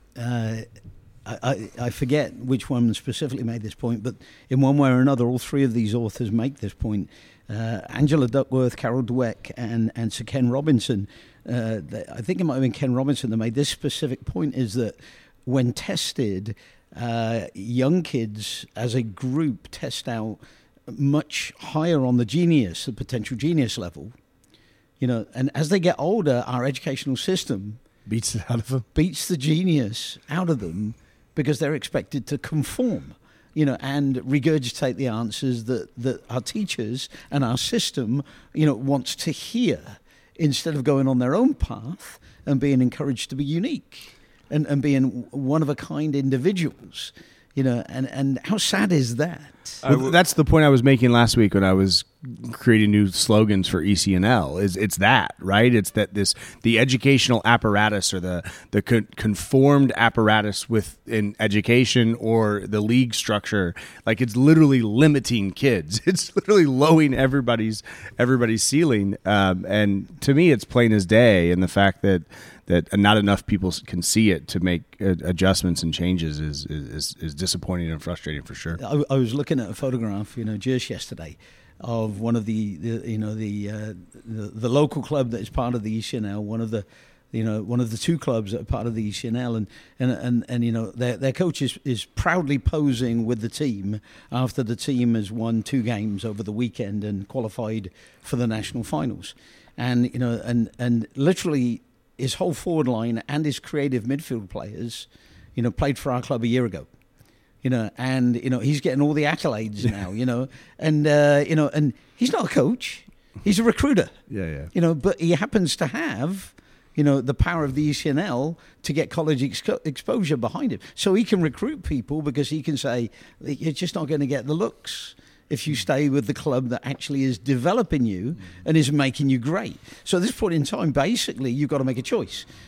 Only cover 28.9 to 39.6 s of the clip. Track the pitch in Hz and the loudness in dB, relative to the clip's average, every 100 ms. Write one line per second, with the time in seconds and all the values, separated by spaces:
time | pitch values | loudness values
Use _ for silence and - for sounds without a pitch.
28.9 | - 175 160 - 170 139 156 185 156 107 | 0 0 -2 -6 -4 0 0 2 2 0
29.9 | 113 - - - 151 180 143 92 87 107 | -6 -10 -14 -8 -4 -2 -2 -4 -6 -6
30.9 | 113 _ _ _ - 135 147 147 151 - | -8 _ _ _ -4 -2 0 -2 -4 -4
31.9 | 139 - 143 - 143 - 156 135 - 254 | -6 -4 -8 -6 -8 -4 -2 -2 -2 -2
32.9 | 147 67 - _ _ _ 156 147 123 135 | -2 -8 -20 _ _ _ 0 0 0 -4
33.9 | 143 139 127 127 143 147 156 123 - 139 | -2 0 -2 0 0 2 2 0 -2 -4
34.9 | 101 131 110 117 - 135 120 110 120 - | -2 -4 -2 -4 -4 -2 -4 -4 -6 -6
35.9 | - 123 117 - 120 123 214 202 - 110 | -6 -6 -6 -6 -8 -6 -6 -6 -4 -6
36.9 | 127 - - - 143 123 131 - 233 - | -6 -10 -14 -6 -2 0 0 -2 -2 -2
37.9 | - 113 135 - - - - 151 110 135 | -4 -2 -2 -4 -14 -10 0 2 2 0
38.9 | 139 - - - 143 - 233 | -2 -2 -6 -6 -6 -6 -2